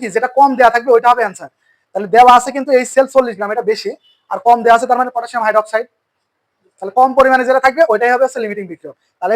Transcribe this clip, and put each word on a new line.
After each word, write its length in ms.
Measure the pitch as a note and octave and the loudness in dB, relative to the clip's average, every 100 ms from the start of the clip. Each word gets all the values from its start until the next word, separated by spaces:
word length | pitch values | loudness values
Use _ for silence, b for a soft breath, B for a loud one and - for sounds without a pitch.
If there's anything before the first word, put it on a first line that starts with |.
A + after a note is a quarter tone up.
কি, 60 | A#3 | -8
যেটা 140 | G3+ B3+ B3+ | -6 -4 0
কম 120 | C#4 B3+ | 0 4
দেওয়া 120 | A#3+ | 2
থাকবে 160 | A#3 B3 A#3 | 2 0 2
ওইটা 120 | A#3+ | 2
হবে 100 | B3 | 0
অ্যান্সার। 260 | G#3+ F#3 D3 _ _ _ _ | -2 -8 -20 _ _ _ _
তাহলে 160 | F#3+ G3+ G#3+ | -10 0 4
দেওয়া 160 | B3 B3 | 6 6
আছে 120 | C4+ C4 | 2 -8
কিন্তু 140 | C4+ B3+ | -2 0
এই 60 | A#3 | 0
সেল 140 | C4 C4+ | -2 2
চল্লিশ 200 | C4+ B3 G3 | 0 0 -6
গ্রাম, 120 | G#3 | -6
এটা 100 | A3 G3+ | -6 -4
বেশি, 180 | A3 G3 C#4+ _ _ _ | -6 -6 -12 _ _ _
আর 80 | F#3+ A#3 | -4 0
কম 120 | A#3+ | 2
দেওয়া 120 | A3+ A3+ | 4 2
আছে 80 | B3+ | 2
তার 80 | A#3+ | -2
মানে 100 | B3+ A#3+ | -2 -6
পটাশিয়াম 260 | A#3 B3 G#3+ | -8 -6 -2
হাইড্রোক্সাইড। 400 | G#3+ G#3+ A3 A#3+ _ _ _ _ _ _ _ _ _ | -2 -2 -6 -8 _ _ _ _ _ _ _ _ _
তাহলে 140 | G3 B3 | -6 0
কম 120 | C4 B3+ | 2 2
পরিমাণে 240 | C4 C4 B3 | 2 2 2
যেটা 120 | C4 C4 | 0 0
থাকবে 160 | C4 E4 | -2 -2
ওইটাই 180 | G#3+ A#3+ | -2 0
হবে 100 | B3 C4 | 0 -2
হচ্ছে 140 | B3+ | -4
লিমিটিং 200 | G#3+ G#3 F#3 | -10 -10 -14
বিক্রিয়ক। 240 | E3 D3 - _ _ | -16 -20 -20 _ _
তাহলে 160 | F3+ | -2